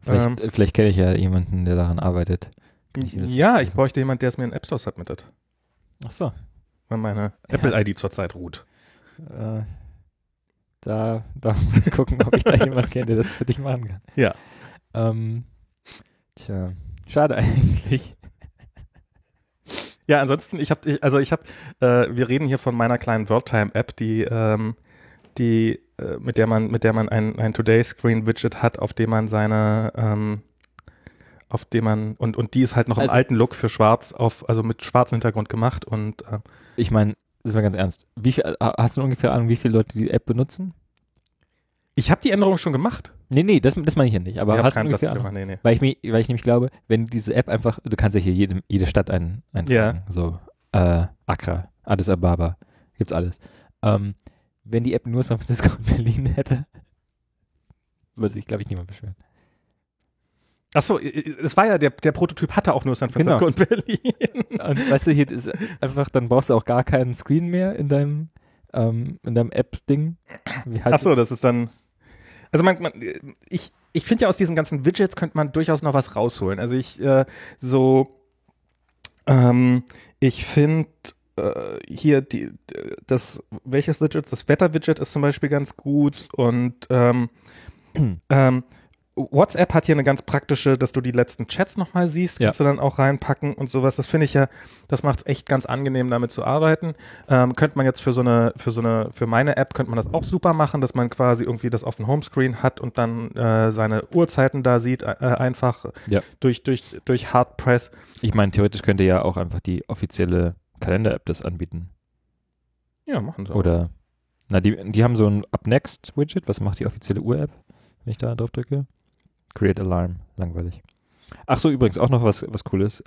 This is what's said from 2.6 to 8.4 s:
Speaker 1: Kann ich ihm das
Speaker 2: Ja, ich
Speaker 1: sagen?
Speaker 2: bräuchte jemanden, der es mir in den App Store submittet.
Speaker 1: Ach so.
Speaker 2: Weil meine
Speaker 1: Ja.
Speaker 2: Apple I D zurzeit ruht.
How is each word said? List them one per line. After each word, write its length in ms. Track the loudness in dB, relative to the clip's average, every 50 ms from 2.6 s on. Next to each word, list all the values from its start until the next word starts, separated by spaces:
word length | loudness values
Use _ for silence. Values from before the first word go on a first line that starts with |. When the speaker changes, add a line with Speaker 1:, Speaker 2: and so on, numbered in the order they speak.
| _ _ _ _ _ _ -8
Speaker 1:
Kann 100 | -8 -6
ich 120 | -6 -6
ihm 80 | -6 -6
das 80 | -2
Speaker 2:
Ja, 280 | 0 2 4 4 4 4
ich 80 | 2 0
Speaker 1:
sagen? 60 | 0
Speaker 2:
bräuchte 240 | 0 0 0 0 -2
jemanden, 200 | -2 -2 -2 -2
der 80 | -2 -2
es 80 | -2 -4
mir 80 | -6
in 60 | -6
den 40 | -6
App 100 | -8 -8
Store 140 | -8 -8 -6
submittet. 460 | -6 -8 -10 -10 -10 -12 -12 -12 -14 -20 _ _ _ _ _ _ _ _ _ _ _ _ _ -18 -18
Speaker 1:
Ach 60 | -14
so. 200 | -10 -6 -6 -6 -8 -10 -18 -20 _ _ _ _ _ _ _ -8
Speaker 2:
Weil 120 | -8 -6
meine 200 | -4 -4 -4 -4
Speaker 1:
Ja. 120 | -4 -6 -8 _ _ -6
Speaker 2:
Apple 280 | -4 0 0 2 2 2
I 60 | 0
D 120 | 0 -2
zurzeit 380 | -4 -6 -8 -6 -6 -8 -8 -8
ruht. 300 | -12